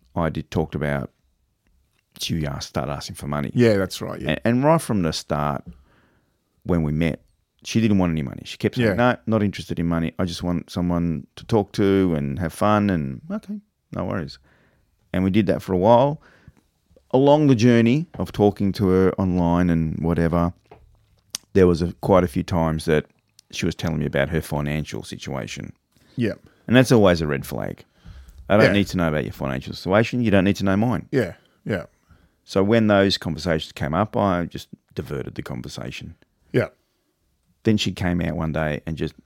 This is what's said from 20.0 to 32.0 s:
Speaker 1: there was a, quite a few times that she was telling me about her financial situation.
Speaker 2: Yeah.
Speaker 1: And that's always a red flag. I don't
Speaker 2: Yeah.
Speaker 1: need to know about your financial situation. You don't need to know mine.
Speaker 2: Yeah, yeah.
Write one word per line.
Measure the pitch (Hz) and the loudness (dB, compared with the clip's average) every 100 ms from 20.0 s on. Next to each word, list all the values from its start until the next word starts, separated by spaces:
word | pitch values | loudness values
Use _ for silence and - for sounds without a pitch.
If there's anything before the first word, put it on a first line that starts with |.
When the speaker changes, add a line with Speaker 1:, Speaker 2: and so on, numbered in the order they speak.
| 82 82 85 85 85 - _ - _ _ _ _ _ - _ | -2 0 2 2 0 -4 _ -20 _ _ _ _ _ -18 _
Speaker 1:
there | 98 90 | 4 6
was | 82 | 4
a, | 85 - | -2 -2
quite | - 95 | 2 4
a | 87 | 4
few | - | -2
times | 82 90 82 80 82 | -2 -2 0 -2 0
that | 76 - _ _ _ _ | 0 -2 _ _ _ _
she | - 85 | -6 -6
was | |
telling | - 87 78 | -4 -4 -2
me | 73 | -2
about | 71 71 | -2 -2
her | 80 | -2
financial | - 73 73 76 73 - | -4 -6 -4 -4 -6 -10
situation. | - - - 67 53 - - - _ _ _ - | -12 -14 -10 -10 -10 -12 -14 -18 _ _ _ -6
Speaker 2:
Yeah. | 113 - _ _ - | -4 -6 _ _ 2
Speaker 1:
And | 123 | 4
that's | 127 | 6
always | 120 98 85 | 6 6 4
a | 78 | 0
red | 69 | -4
flag. | - 57 50 50 _ _ - - - - - | -6 -8 -8 -10 _ _ -20 -20 -20 -16 2
I | 104 | 4
don't | 113 | 6
Speaker 2:
Yeah. | |
Speaker 1:
need | 101 95 | 4 0
to | 92 | 0
know | 82 | 0
about | 76 | 0
your | 55 | -4
financial | - 67 64 - | -6 -6 -6 -8
situation. | - 92 101 113 123 | -10 0 2 2 0
You | 113 | 2
don't | 98 | 4
need | 92 95 | 2 0
to | |
know | 98 95 | 0 0
mine. | 120 92 - | 0 -2 -2
Speaker 2:
Yeah, | 139 104 - _ _ | -2 -2 -6 _ _
yeah. | - 98 - _ | -6 -6 -8 _